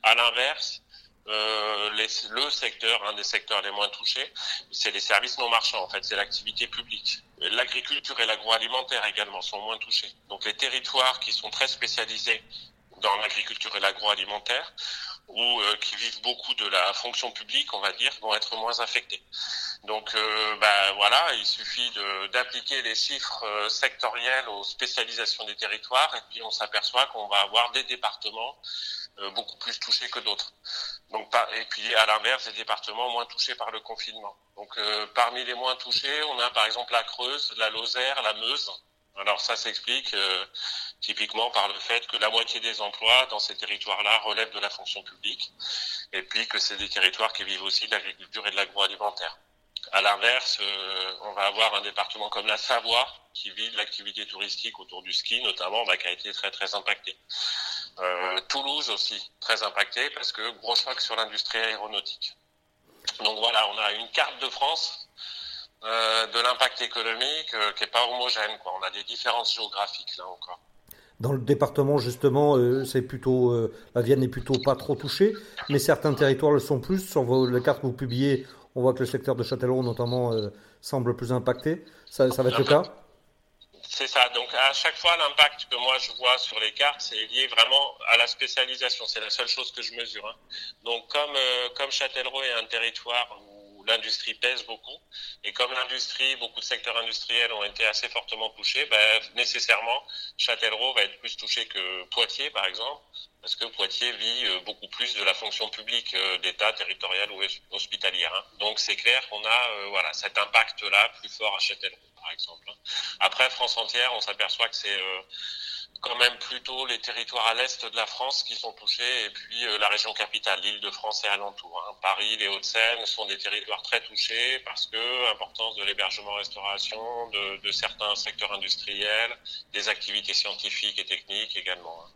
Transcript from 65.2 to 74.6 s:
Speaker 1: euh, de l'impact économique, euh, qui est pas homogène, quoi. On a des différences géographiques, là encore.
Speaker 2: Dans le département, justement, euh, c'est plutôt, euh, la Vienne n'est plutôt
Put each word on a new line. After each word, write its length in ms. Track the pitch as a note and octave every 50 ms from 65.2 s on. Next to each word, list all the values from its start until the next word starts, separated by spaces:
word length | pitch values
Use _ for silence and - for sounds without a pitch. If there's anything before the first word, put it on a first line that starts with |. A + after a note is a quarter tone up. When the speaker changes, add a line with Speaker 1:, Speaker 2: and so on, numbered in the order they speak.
| - - - - - - - - - - _ _
Speaker 1:
euh, 440 | - A2 A2+ A2+ A2+ A2 A2 A2+ A2+
de 140 | A2 A2 A#2
l'impact 420 | A#2 B2 B2 B2 C3 B2 - -
économique, 720 | B2 A2+ A2+ A#2 A2 A2+ A2+ A2+ B2+ C#3 D3+ D#3+ D#3 - -
euh, 180 | A2 G#2+ G#2
qui 120 | G2+ - G#2+
est 20 |
pas 180 | - - A#2 B2
homogène, 520 | A#2+ B2 B2 B2 B2 A#2 A2 G#2+ G#2+ A2 A2
quoi. 120 | - F#2+ F2+ F#2
On 40 |
a 80 | F#2+ F#2+
des 120 | F#2+ G2+ G#2
différences 500 | - A#2+ A#2+ - B2 A#2 A#2+ A2+ - -
géographiques, 600 | A#2+ A2 G#2 G2 G2 G2+ - - - - - - -
là 80 | F2+
encore. 340 | E2+ F2+ - - - F2+ - _ _ _ - _ - - - - _ _ _
Speaker 2:
Dans 120 | A2 B2+
le 60 | C#3 C3
département, 580 | A#2 A2+ C#3+ - C#3+ C3+ - - C#3 C3+ D3
justement, 600 | C#3+ A#2 B2 A#2+ - - C#3 B2 C#3 D3 D3 C#3+
euh, 280 | B2+ B2 B2 B2+ C3+ C3+
c'est 160 | - - C3+
plutôt, 500 | B2+ C3 - B2 - C3 B2+ B2+ B2 A#2+
euh, 240 | A#2+ A#2 A2+ G#2+ - - - - _
la 80 | B2
Vienne 180 | A#2 A#2 C#3 C3
n'est 80 | B2+ B2
plutôt 300 | B2+ B2 - - G2+ B2+